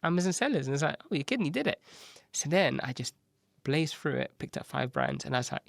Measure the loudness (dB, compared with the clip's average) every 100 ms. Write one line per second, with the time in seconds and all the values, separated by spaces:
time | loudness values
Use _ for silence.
0 | 2 2 2 2 2 0 0 0 0 -2
1 | -2 -2 0 0 0 0 0 -2 -6 -20
2 | -20 -20 _ -6 0 4 4 2 -2 -4
3 | -6 -10 _ _ _ _ 0 2 2 -2
4 | -2 -2 -4 _ -8 -8 -6 -4 -2 0
5 | -2 -2 -2 -2 -2 -6